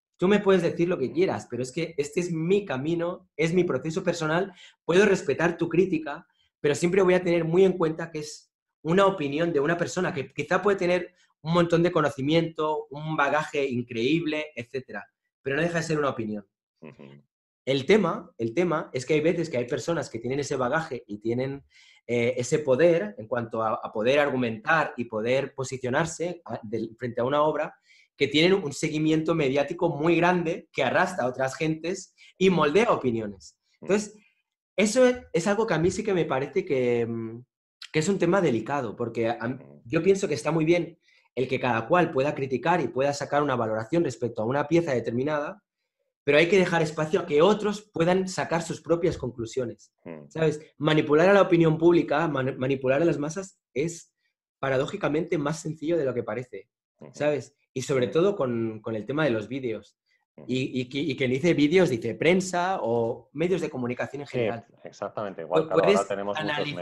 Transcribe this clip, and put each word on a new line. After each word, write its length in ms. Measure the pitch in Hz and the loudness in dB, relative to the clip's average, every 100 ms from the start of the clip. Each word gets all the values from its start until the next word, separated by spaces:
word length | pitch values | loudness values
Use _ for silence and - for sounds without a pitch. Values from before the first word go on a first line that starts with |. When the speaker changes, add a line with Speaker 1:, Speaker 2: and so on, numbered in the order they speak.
| _ - | _ -2
Speaker 1:
tú 100 | 175 | 2
me 100 | 208 | 4
puedes 220 | 196 190 | 6 4
decir 240 | 165 - 170 | 4 0 0
lo 100 | 170 | 0
que 80 | 127 | -2
Speaker 2:
Ujú. 60 | |
Speaker 1:
quieras, 320 | 135 180 110 - | 0 0 -2 -6
pero 100 | 120 | -8
es 100 | 127 | -8
que 200 | - 160 - | -6 -8 -6
este 240 | 147 - | -4 -4
es 100 | 175 | -4
mi 320 | 165 160 202 202 | -2 2 0 0
camino, 640 | 131 147 170 170 185 _ - | -4 -2 -2 -2 -6 _ -2
es 180 | 160 | 0
mi 120 | 180 180 | 2 2
proceso 360 | 131 156 165 | 0 -4 -6
personal, 520 | 180 165 156 165 202 - - _ - | -4 -2 0 0 -2 -8 -20 _ 0
puedo 200 | 170 208 | 4 6
respetar 520 | 185 - 131 165 165 | 4 0 0 0 0
tu 100 | 170 | -2
crítica, 560 | 165 185 160 147 151 - _ _ _ | 2 2 0 -6 -12 -14 _ _ _
pero 120 | 147 | -2
siempre 280 | 139 170 190 | 0 2 2
voy 100 | 185 180 | 4 2
a 60 | |
tener 200 | 180 170 | 2 0
muy 220 | 165 170 190 | 2 4 4
en 80 | 180 | 4
cuenta 320 | 160 160 160 | -2 -2 -8
que 80 | 156 | -10
es 320 | 147 - _ _ _ _ | -12 -16 _ _ _ _
una 240 | 151 185 196 | 0 4 4
opinión 460 | 190 143 143 170 | 2 -2 -2 0
de 60 | 147 | 0
una 180 | 147 170 | 0 0
persona 360 | 170 - 175 | -2 -2 -4
que 200 | 139 131 | -4 -8
quizá 280 | - - 185 | -8 -2 0
puede 160 | 190 196 | 2 2
tener 360 | 180 180 175 _ _ _ | 2 0 -2 _ _ _
un 120 | 156 | 0
montón 300 | 170 170 165 | 2 4 4
de 80 | 170 | 4
conocimiento, 960 | 170 151 - 135 165 165 165 156 151 - | 4 0 0 0 2 2 -2 -2 -2 -6
un 260 | 143 156 156 | -10 -6 0
bagaje 460 | 139 147 151 147 135 | 2 2 -2 -2 -2
increíble, 800 | 123 120 117 120 160 151 151 151 - | -2 -4 -2 0 0 0 -4 -6 -12
etcétera, 500 | 120 135 127 104 101 _ _ _ | -10 -10 -10 -14 -16 _ _ _
pero 140 | 135 139 | -6 -2
no 40 | |
deja 160 | 170 170 | -2 -2
de 60 | |
ser 160 | 160 156 | -2 -2
una 100 | 143 | -2
opinión. 380 | 127 107 107 - _ _ _ | -4 -6 -8 -12 _ _ _
Speaker 2:
Ujú. 220 | 78 71 71 69 _ _ _ _ - | -20 -20 -20 -20 _ _ _ _ -2
Speaker 1:
El 200 | 139 127 | 0 4
tema, 460 | 214 170 208 - - | 4 4 -2 -10 -8
el 140 | 117 117 | -4 -2
tema 340 | 180 156 - | 0 0 -4
es 120 | 127 - | -8 -2
que 80 | 156 | 0
hay 60 | |
veces 280 | 156 175 165 | 2 0 -2
que 80 | 123 | -4
hay 80 | 120 | -4
personas 420 | 139 120 165 131 | -4 -4 -4 -4
que 80 | 113 | -8
tienen 200 | 120 135 | -6 -4
ese 160 | 139 139 | -4 -2
bagaje 480 | 123 151 151 123 - | -2 -2 -4 -10 -12
y 120 | 104 | -8
tienen, 440 | 113 120 135 139 - _ _ _ - | -4 -2 -4 -6 -14 _ _ _ -4
eh, 260 | 120 120 127 | 0 0 0
ese 220 | 120 151 | -2 -2
poder 540 | 143 127 170 170 214 208 | 2 4 4 4 0 -10
en 80 | 110 | -8
cuanto 340 | 120 117 113 | -6 -4 -4
a, 180 | 110 117 | -2 -2
a 80 | 110 | -6
poder 280 | 110 110 143 | -4 0 2
argumentar 720 | 143 127 120 110 147 160 147 - | 2 0 -2 -4 0 0 0 -4
y 80 | 113 | -8
poder 480 | 107 113 131 135 | -4 0 0 -2
posicionarse 880 | - 131 127 123 131 165 - 165 175 - | -6 -8 -6 -2 0 -2 -4 -8 -8 -12
a, 140 | 117 | -12
del, 320 | 107 113 110 - | -8 -8 -8 -8
frente 240 | 123 113 | -10 -4
a 40 | 120 | -2
una 180 | 147 | 2
obra, 320 | 151 147 160 - _ _ _ - | 2 0 -4 -8 _ _ _ -2
que 100 | 139 | 0
tienen 260 | 147 165 | 4 4
un 180 | 196 151 | 4 0
seguimiento 600 | - 156 147 156 156 156 165 | -4 -4 0 2 2 2 0
mediático 540 | 139 139 143 175 175 | 2 0 -2 -2 -2
muy 260 | 143 160 165 | 0 2 4
grande 520 | 175 180 165 160 - | 4 2 0 -4 -8
que 120 | - | -2
arrastra 420 | 131 131 185 - 127 | 2 2 2 0 -2
a 20 | |
otras 280 | 127 131 - | -2 -4 -2
gentes 600 | 160 156 165 190 - _ - - | -2 -2 -4 -8 -10 _ -14 2
y 100 | 190 | 4
moldea 420 | 170 151 165 226 | 4 4 4 4
opiniones. 680 | 170 131 113 107 98 - _ _ _ | 2 0 -2 -4 -10 -20 _ _ _
Speaker 2:
Ujú. 60 | - | -2
Speaker 1:
Entonces, 260 | 202 208 - _ _ _ _ _ - | -2 -2 -12 _ _ _ _ _ -2
eso 280 | 208 247 254 | 0 4 4
es, 100 | 247 - | 4 -2
es 140 | 165 190 | -2 0
algo 200 | 202 226 | 0 0
que 60 | 160 | 2
a 40 | |
mí 120 | 170 | 0
sí 120 | 190 | 0
que 100 | 208 | 0
me 120 | 190 160 | 0 0
parece 400 | 135 139 180 185 | -2 -2 -4 -2
que, 400 | 131 123 120 117 | 0 2 2 0
mm, 380 | 117 113 117 123 _ _ _ - | -4 -8 -12 -18 _ _ _ -6
que 60 | 156 | -2
es 100 | 160 | 0
un 80 | 196 | 0
tema 220 | 170 196 | 2 4
delicado, 540 | 170 117 107 143 120 95 | 2 0 -2 -4 -4 -6
porque 340 | 117 117 113 | -6 -2 -2
a, 40 | 113 | -2
a, 80 | 117 | -6
Speaker 2:
Ujú. 340 | 131 - - - | -8 -12 -20 -4
Speaker 1:
yo 160 | 156 | -2
pienso 240 | 170 190 190 | 2 2 0
que 60 | |
está 180 | 143 151 | -2 -2
muy 140 | 160 156 | 0 2
bien 320 | 175 170 - _ _ _ | 2 0 -8 _ _ _
el 140 | - 127 | -6 -4
que 100 | 131 | -2
cada 280 | 127 113 113 | 0 -2 2
cual 240 | 175 170 | 2 4
pueda 220 | 131 139 143 | 2 0 -2
criticar 440 | 139 127 160 175 | -4 -2 0 0
y 80 | 139 | 0
pueda 240 | 127 139 | 0 -2
sacar 280 | 143 135 143 | -2 -2 0
una 120 | 147 123 | 0 0
valoración 460 | 113 110 113 170 165 | 0 -2 -2 0 0
respecto 360 | 120 120 - | -2 -6 -2
a 40 | 110 | -2
una 220 | 139 147 | 0 2
pieza 260 | 165 160 | 2 2
determinada, 680 | 127 113 117 139 151 147 208 _ _ _ _ _ _ | 0 0 -2 -2 -2 -4 -10 _ _ _ _ _ _
pero 140 | - 143 | 2 4
hay 100 | 170 | 6
que 100 | 196 | 4
dejar 240 | 175 170 | 4 2
espacio 380 | 156 - 156 190 | 0 -2 -2 -2
a 60 | - | 2
que 160 | 147 | 4
otros 400 | 175 214 208 202 - | 6 4 0 -4 -6
puedan 340 | 160 165 185 190 | -2 2 2 0
sacar 320 | - 139 165 | -4 -2 -2
sus 180 | 165 160 | -4 -6
propias 360 | - 170 170 - | -2 0 0 -2
conclusiones, 760 | 127 123 113 - 120 104 _ _ - | -6 -8 -8 -6 -6 -8 _ _ -16
Speaker 2:
Mm. 240 | 80 73 | -16 -12
Speaker 1:
¿sabes? 320 | 156 160 - - - | -2 0 -2 -8 -4
Manipular 500 | 151 156 139 147 180 | 2 2 4 6 6
a 40 | |
la 80 | 202 | 6
opinión 360 | 185 170 160 160 | 6 6 4 4
pública, 500 | 170 170 147 143 165 | 6 4 4 0 0
man-, 280 | 139 131 131 | -2 -2 -2
manipular 440 | 127 135 127 139 | -2 -2 0 2
a 40 | 170 | 2
las 120 | 143 | 0
masas 400 | 143 175 190 _ _ | -4 -8 -12 _ _
es 400 | 120 160 160 - _ _ _ _ - | -6 -4 -6 -18 _ _ _ _ -8
paradójicamente 800 | 135 131 151 202 151 147 165 170 | -2 0 -2 -2 -2 0 -2 -2
más 240 | 143 160 | -2 -4
sencillo 360 | 160 143 147 170 | -8 -8 -2 0
de 80 | 135 | 0
lo 80 | |
que 100 | 120 | -4
parece, 460 | 107 110 131 98 - _ _ _ | -6 -8 -8 -14 -18 _ _ _
Speaker 2:
Ujú. 120 | 73 | -16
Speaker 1:
¿sabes? 420 | - 147 143 123 _ _ | -4 -2 -2 -6 _ _
Y 80 | - | -10
sobre 220 | 127 135 123 | -2 0 0
Speaker 2:
Ujú. 80 | |
Speaker 1:
todo 220 | 156 190 202 | 2 0 0
con, 460 | 135 117 113 110 | -2 -2 -4 -6
con 140 | 117 110 | -8 -8
el 100 | 104 | -4
tema 200 | 143 156 | -2 0
de 60 | |
los 160 | 113 101 | 0 -4
vídeos. 500 | 131 127 104 - _ _ _ _ - | -6 -6 -8 -12 _ _ _ _ -18
Speaker 2:
Ujú. 100 | 76 | -6
Speaker 1:
Y, 340 | 127 139 139 | -4 -2 -4
y 80 | 127 | -4
qui-, 200 | 135 151 | -4 -4
y 40 | 127 | -2
quien 160 | 131 | 0
dice 220 | 131 175 | 0 2
vídeos 360 | 147 147 180 175 | 4 4 4 4
dice 260 | 120 117 110 | 2 -4 0
prensa 640 | 143 185 - 175 180 190 | 2 2 2 -2 -2 -2
o 480 | 113 117 117 120 - | -2 0 -2 -4 -10
medios 280 | 139 170 180 | -6 -2 -2
de 80 | 151 | -4
comunicación 520 | 131 120 123 123 139 | -6 -6 -6 -8 -8
en 60 | 143 | -8
Speaker 2:
Sí, 100 | 127 | -4
Speaker 1:
general. 280 | 113 113 - _ | -2 -4 -10 _
Speaker 2:
exactamente 580 | 87 - 101 - 104 90 | -18 -10 -10 -8 -10 -8
igual, 220 | 78 90 | -2 -2
Speaker 1:
Pu-, 40 | 160 | 0
Speaker 2:
claro, 140 | 95 | 2
ahora 120 | 92 | 4
Speaker 1:
puedes 140 | 101 101 | 4 2
Speaker 2:
tenemos 300 | 98 101 101 | -4 -4 -4
muchos 160 | 156 147 | -4 -4
Speaker 1:
analizar 180 | 147 - | -4 -6